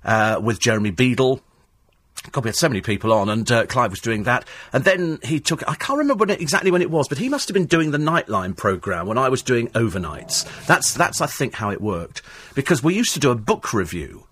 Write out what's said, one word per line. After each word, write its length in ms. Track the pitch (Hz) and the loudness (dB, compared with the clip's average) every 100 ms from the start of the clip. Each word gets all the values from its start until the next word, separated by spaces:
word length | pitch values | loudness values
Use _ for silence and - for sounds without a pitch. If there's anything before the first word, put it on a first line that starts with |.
uh, 360 | - 110 110 104 | 2 2 2 0
with 160 | 107 110 | -2 0
Jeremy 320 | 120 110 104 | 0 2 0
Beadle. 500 | 85 127 123 131 131 _ _ _ _ _ _ _ - - | 2 2 4 2 2 _ _ _ _ _ _ _ -18 -6
God, 100 | - | -4
we 60 | 113 | -2
had 80 | - | 2
so 120 | 160 | 2
many 120 | 101 | 2
people 320 | 101 101 110 | -2 0 4
on, 160 | 110 101 | 4 4
and, 200 | 110 110 | 0 2
uh, 180 | 117 107 | 2 2
Clive 260 | 127 117 | 0 0
was 80 | 95 | -2
doing 240 | 117 110 | -2 -2
that. 200 | 104 123 - - - | 0 0 -2 -18 -2
And 100 | 131 | 2
then 380 | 190 185 170 156 | 2 2 0 -4
he 160 | 110 151 | -2 -2
took, 240 | - 160 - | -2 -2 -4
I 80 | 156 | -4
can't 220 | - 277 | -2 0
remember 240 | 285 226 | 2 2
when 80 | 208 | 2
it, 100 | 202 | 0
exactly 320 | 147 180 190 | 0 2 4
when 100 | 180 | 2
it 80 | 175 | 2
was, 160 | 160 135 | 0 0
but 120 | 139 | -2
he 100 | 254 | -2
must 180 | 285 - | -2 0
have 80 | |
been 120 | 196 165 | 0 2
doing 260 | 170 156 | 2 2
the 60 | 147 | 2
Nightline 580 | 151 165 - 104 92 90 | 2 0 0 -2 -2 -2
programme 500 | 104 92 101 87 92 | -2 0 -2 -4 -2
when 120 | 113 | 0
I 100 | 131 | 2
was 120 | 131 | 0
doing 280 | - 120 117 | 0 0 0
overnights. 1000 | 117 113 92 82 71 - - - - - | 0 0 -2 -6 -10 -6 -6 -6 -8 2
That's, 260 | 180 - | 2 2
that's, 280 | - 151 - | 0 0 0
I 60 | 143 | -4
think, 280 | - 131 | -2 -4
how 160 | - 107 | -2 -6
it 100 | 98 | -4
worked. 420 | 104 87 82 - - - - - | -4 -4 -8 -14 -18 -20 -6 -6
Because 260 | - 156 | 0 2
we 140 | 147 196 | 2 2
used 180 | 240 | 0
to 60 | 156 | 2
do 100 | 131 | 2
a 60 | 120 | 2
book 360 | 104 214 - | 0 -2 0
review. 540 | 107 87 87 71 - - | -2 -2 -6 -8 -14 -20